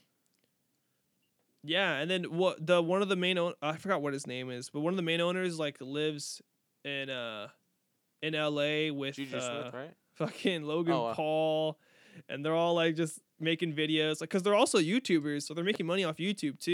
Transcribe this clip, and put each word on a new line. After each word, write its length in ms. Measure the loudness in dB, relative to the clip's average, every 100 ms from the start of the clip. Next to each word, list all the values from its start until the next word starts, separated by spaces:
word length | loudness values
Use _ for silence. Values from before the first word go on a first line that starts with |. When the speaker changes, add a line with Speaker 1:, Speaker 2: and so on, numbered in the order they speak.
| _ _ _ _ _ _ _ _ _ _ _ _ _ _ _ _
Speaker 1:
Yeah, 300 | -4 0 2 0
and 120 | 0
then 140 | -2 -2 0
what, 300 | 0 0 4
the, 160 | 4
one 200 | 4 2
of 60 | 2
the 80 | 0
main 220 | 0 0
own-, 160 | -2 -2
I 140 | -4 -4
forgot 260 | -2 -2
what 100 | -2
his 140 | -4 -6
name 240 | -8 -8
is, 180 | -8 -8
but 120 | -4
one 120 | -2
of 40 | 0
the 60 |
main 180 | 0 2
owners, 380 | 0 0 -2 -2
like, 200 | -4 -6
lives 640 | -8 -4 -2 -4 -8 -12 -16 _ _ _
in, 240 | -8 -6 -6
uh, 400 | -6 -6 -8 -10 -14 _ _ _ _ _ _
in 140 | -2
L 260 | 0 0 2
A 300 | 2 2 0
with, 240 | 0 -4
Speaker 2:
Juju 220 | -6 -6 -4
Speaker 1:
uh, 240 | -4 -4
Speaker 2:
Smith, 120 | -6
right? 200 | -10 -12 -14 _
Speaker 1:
fucking 500 | -6 -4 0 0 0
Logan 300 | 0 0 2
Speaker 2:
Oh, 80 | 2
wow. 100 | 2
Speaker 1:
Paul, 640 | 0 0 2 4 2 0 -4 _ _ -20 -18 -10
and 160 | -4
they're 100 | 0
all, 200 | 2 4
like, 220 | 4 4 2
just 240 | -2 -4 _ -4
making 360 | 0 0 0
videos, 460 | 0 0 2 2 0
like, 100 | -2
'cause 120 | 0
they're 140 | 4 6
also 220 | 6 4
YouTubers, 640 | 4 2 4 2 2 -4
so 100 | -4
they're 100 | -4
making 220 | 0 0 0
money 160 | 0
off 120 | 0 0
YouTube, 420 | -2 -2 -4 -4
too. 140 | 0